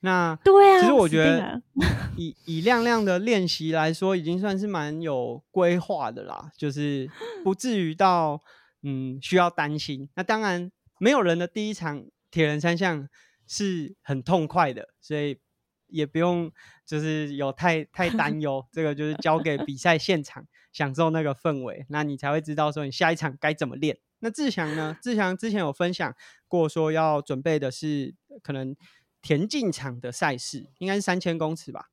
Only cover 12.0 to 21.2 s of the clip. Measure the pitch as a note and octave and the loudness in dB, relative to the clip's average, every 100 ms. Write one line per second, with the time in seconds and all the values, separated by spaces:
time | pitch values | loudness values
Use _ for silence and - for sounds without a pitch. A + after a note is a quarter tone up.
12 | - _ _ - D#3 D3+ D#3+ E3+ F#3 D#3+ | -12 _ _ 0 0 2 0 0 0 -2
13 | C#3+ _ _ _ _ - G3+ F3+ D3+ - | -8 _ _ _ _ -4 -2 -2 -6 -12
14 | - C#3 B2 F3+ D#3 F3 D#3 B2 - _ | -6 -6 2 2 2 2 0 0 -14 _
15 | - D3+ D3 C3+ _ _ _ _ _ D#3+ | -8 -4 -4 -6 _ _ _ _ _ -4
16 | D3 D#3+ E3+ F3 E3 - - _ _ D3+ | -4 0 0 0 -2 -8 -20 _ _ -4
17 | D#3 D#3 D3+ C#3+ C#3 C3 F3 D#3+ D3 - | -2 -4 -4 -4 -6 0 2 0 -2 -4
18 | F3+ A3 D3+ D#3 D3+ C3+ C3 - D#3 C#3+ | -2 0 -2 -2 -2 -4 -6 -4 -4 -2
19 | D3+ D#3 D#3+ D#3+ D#3 C#3+ D3 C#3 F3 E3 | -4 -2 0 0 0 -2 -4 -2 2 2
20 | - F3 C#3+ - - _ _ - C#3+ C3 | 2 -2 -2 -14 -20 _ _ -6 -4 0
21 | E3 D#3+ | 0 2